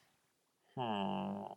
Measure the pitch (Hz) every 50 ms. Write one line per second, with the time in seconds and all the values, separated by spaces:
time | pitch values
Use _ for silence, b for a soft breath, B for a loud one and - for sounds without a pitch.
0 | B B B B B B _ _ _ _ _ _ _ _ - 135 123 113 107 101
1 | 98 98 95 95 95 98 101 101 101 101 95